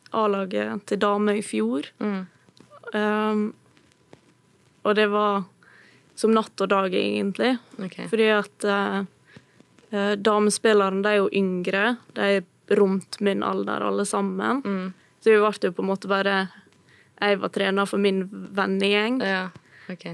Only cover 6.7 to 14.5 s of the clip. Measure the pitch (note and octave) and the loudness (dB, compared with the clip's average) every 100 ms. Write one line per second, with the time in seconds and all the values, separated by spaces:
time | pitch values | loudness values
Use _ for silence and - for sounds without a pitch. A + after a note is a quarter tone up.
6.7 | G3 F#3+ F#3+ G3+ G#3 G3+ F#3+ A#3 B3 - | 0 0 0 -2 -2 -2 0 0 0 -6
7.7 | - F#3+ - F3 A3 A3 G#3+ G3+ - G#3 | -12 -12 -10 -4 2 4 2 0 -4 -2
8.7 | G3+ G3+ G3 G3 _ _ - _ _ _ | 0 0 -2 -6 _ _ -20 _ _ _
9.7 | _ - G#3 G3+ G3+ G#3+ G#3 G#3 - A3+ | _ -8 -2 -2 0 2 4 2 2 4
10.7 | G#3+ F#3+ F#3+ G#3 G#3 F#3+ G3 F#3+ F3+ F3+ | 4 4 0 2 2 2 0 0 -2 -2
11.7 | F#3+ A3 A#3+ - - G3+ G3 F3+ _ - | 0 0 -2 -6 -4 0 0 -2 _ 0
12.7 | G#3 G3 F#3+ - - G3+ G3 F#3+ F#3+ G3 | 2 4 2 -4 -4 -2 0 -2 -4 -4
13.7 | G#3 G#3 G3 G3+ G3+ G3 F#3+ A3 | -4 -2 -2 -2 -2 -2 -2 -2